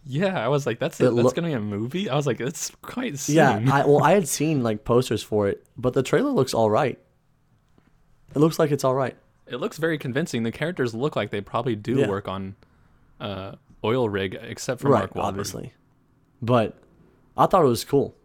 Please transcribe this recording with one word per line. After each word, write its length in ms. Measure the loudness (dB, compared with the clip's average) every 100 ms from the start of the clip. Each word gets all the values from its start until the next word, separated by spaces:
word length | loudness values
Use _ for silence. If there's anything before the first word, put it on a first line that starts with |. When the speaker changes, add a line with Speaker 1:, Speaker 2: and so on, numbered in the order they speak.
| -6
Speaker 1:
Yeah, 340 | -2 -2 0
I 40 | 0
was 180 | 0 0
like, 120 | -2
"That's 220 | -4 0
Speaker 2:
It 60 | 2
Speaker 1:
a, 40 |
that's 140 | 4
Speaker 2:
loo- 80 | 2
Speaker 1:
gonna 160 | 2 -2
be 60 |
a 60 | -2
movie?" 480 | -2 -4 -4 -4 -2
I 60 |
was 120 | -2 -2
like, 120 | -2
"It's 300 | -4 -6 -12 -12
quite 380 | -12 -8 -8 -6
soon." 160 | 0 4
Speaker 2:
Yeah, 240 | 4 4 2
I, 120 | 2
well, 180 | 4 6
I 80 | 6
Speaker 1:
<laughs> 0 |
Speaker 2:
had 160 | 4 2
seen, 340 | -2 0 0
like, 220 | 0 -2
posters 360 | 2 2 2 -4
for 260 | 0 0 2
it, 180 | -2 _ -4
but 180 | -2
the 80 | 0
trailer 260 | 2 2 2
looks 240 | 2 2
all 160 | 2 4
right. 260 | 4 2 -4 _ _ _ _ _ _ _ _ _ _ _ _ _
It 40 | 2
looks 180 | 2 4
like 120 | 0
it's 140 | 2
all 100 | 0
right. 220 | 0 -2 -6 _ _ -12
Speaker 1:
It 80 | -8
looks 220 | -8 -4
very 200 | -4 -2
convincing. 460 | -4 -4 -2 -2
The 80 | -4
characters 420 | -4 -6 -2 -4
look 220 | -2 -4 -2
like 140 | -4
they 100 | -6
probably 340 | -4 -4 -2
do 220 | -4 -2 0
Speaker 2:
Yeah. 120 | 0
Speaker 1:
work 200 | -2 -4
on, 260 | -8 -10 -14 _ _ _ _ _ _
uh, 320 | -10 -8 -10 -14 _ -6
oil 260 | -2 0 0
rig, 300 | 0 -4 -6
except 400 | -12 -10 -6 -4
for 100 | 2
Speaker 2:
Right, 100 | 2
Speaker 1:
Mark 140 | 2
Wahlberg. 100 | -4 -4
Speaker 2:
obviously. 440 | -4 -8 -10 -14 _ _ _ _ _ _ _
But 380 | 0 2 2 -6 _ _ _ _ _ 0
I 100 | 2
thought 180 | 6
it 40 | 4
was 160 | 2
cool. 300 | 2 0 0 -6